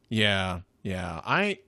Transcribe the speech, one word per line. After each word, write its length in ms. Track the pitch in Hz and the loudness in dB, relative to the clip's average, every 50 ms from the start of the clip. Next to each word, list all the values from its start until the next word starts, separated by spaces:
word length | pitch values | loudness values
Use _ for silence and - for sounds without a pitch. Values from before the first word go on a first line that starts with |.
| _ - | _ -2
yeah. 500 | 117 110 107 104 101 95 95 92 90 87 87 _ _ _ - 101 | 0 2 4 4 4 2 0 0 -2 -4 -8 _ _ _ -6 -4
Yeah, 320 | 95 92 90 87 85 80 - | -4 -4 -4 -6 -6 -6 -4
I, 340 | - 131 165 196 208 196 - - | 0 0 2 2 0 -2 -4 -8